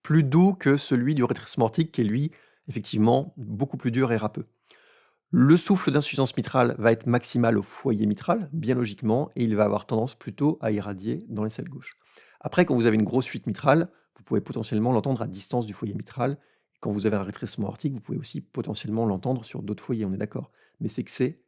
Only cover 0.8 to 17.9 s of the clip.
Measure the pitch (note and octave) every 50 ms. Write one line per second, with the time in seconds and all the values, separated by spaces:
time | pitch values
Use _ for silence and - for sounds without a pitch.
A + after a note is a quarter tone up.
0.8 | - - C3 B2 A#2+ C#3 D#3 C#3 B2 A#2 A#2+ - - - - - A#2 A2 - -
1.8 | E3 D#3+ - - A#2 G2+ G#2+ C3 C#3+ D#3+ - _ _ _ _ _ _ - - A2
2.8 | G2 - - G#2+ G#2+ A#2 A#2+ C3 D3+ F#3+ _ - A#2 G#2 G#2+ G2+ C#3 C#3 - C3
3.8 | - A#2+ A2+ B2+ C3 A#2+ A#2 G#2+ A2 G#2+ - - - _ _ _ _ _ - _
4.8 | _ _ _ _ _ _ _ _ _ _ - A#2+ B2+ C#3 D#3+ F3+ - - G3+ F#3
5.8 | - D#3 C3+ D3 C#3+ - - C3+ C3+ B2+ - - - - - C3 B2 A#2+ - -
6.8 | G#2+ A#2 A2+ A2+ - B2 A#2+ A#2 - - - B2 A#2+ A2+ A2+ G#2 F#2+ - - -
7.8 | - C3+ A2+ G2+ A2 G#2 G#2 - - - F3 A3+ F#3+ C#3+ C#3+ E3 C3 A2+ B2+ B2
8.8 | B2 G#2 G2+ - - G#2+ A2 C3 D3 - _ - B2 A2+ G#2+ G2+ G#2+ G#2 G#2 G#2
9.8 | - - - A2 A#2 C3 - _ - A#2 G2 - C#3+ D3+ D#3+ - - A2+ G#2+ G#2
10.8 | F2 G2+ G2+ F#2 G2 A2+ B2 E3 A3 - A#2+ G#2+ G#2+ A2 G#2+ - - - C3+ C3+
11.8 | - - - _ _ _ _ - _ _ _ _ - - - - F3+ - C#3 A#2+
12.8 | A2+ A#2 G#2+ A2 G#2 F2+ - B2+ B2+ - - - - A#2 G2 - - C#3 C#3 E3
13.8 | E3+ - _ _ _ _ _ _ - _ - G#2 - - - A#2 A2 - A2+ G#2+
14.8 | A2 B2 B2+ A2 - C#3 C3 A2 A2 G2+ F#2 G2 - - - B2 A#2 G#2+ G2+ -
15.8 | - G#2 G2+ G#2 - - - B2+ A#2 C3+ D3 - _ _ _ _ _ _ _ _
16.8 | - - G2+ G#2 G2 G#2+ G#2 G2+ G2 F#2 - - - - - - G#2 G2 - -
17.8 | - C#3+